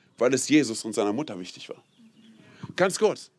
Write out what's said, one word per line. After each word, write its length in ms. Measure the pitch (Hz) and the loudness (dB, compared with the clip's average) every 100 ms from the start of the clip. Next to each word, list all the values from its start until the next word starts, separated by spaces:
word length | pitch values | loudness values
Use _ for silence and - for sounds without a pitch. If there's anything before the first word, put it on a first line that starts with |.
| _ - | _ 0
Weil 120 | 123 131 | 2 2
es 120 | - | 4
Jesus 380 | 151 120 110 110 | 4 4 -2 -4
und 80 | |
seiner 180 | 107 104 | -2 0
Mutter 280 | 113 156 92 | -2 -6 -10
wichtig 300 | 92 - - | -12 -14 -16
war. 140 | - _ _ - _ - - - - - - | -16 _ _ -20 _ -20 -20 -20 -18 -10 0
Ganz 240 | 190 - | 0 2
kurz, 320 | 214 135 - | 0 0 -10